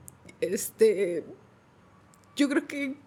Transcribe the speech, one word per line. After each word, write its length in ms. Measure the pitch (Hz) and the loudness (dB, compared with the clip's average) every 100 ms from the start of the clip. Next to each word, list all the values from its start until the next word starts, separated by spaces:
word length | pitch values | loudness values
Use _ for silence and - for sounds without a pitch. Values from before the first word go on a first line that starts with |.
| - - - - | -20 -20 -20 -8
Este, 840 | 165 202 - - 220 185 185 170 - 370 - - _ _ - - - - - - | -4 -4 -4 4 4 4 0 -2 -6 -16 -20 -20 _ _ -20 -20 -20 -20 -12 0
yo 140 | 285 | 2
creo 180 | 285 294 | 0 -2
que 280 | 285 277 285 | -6 -6 -8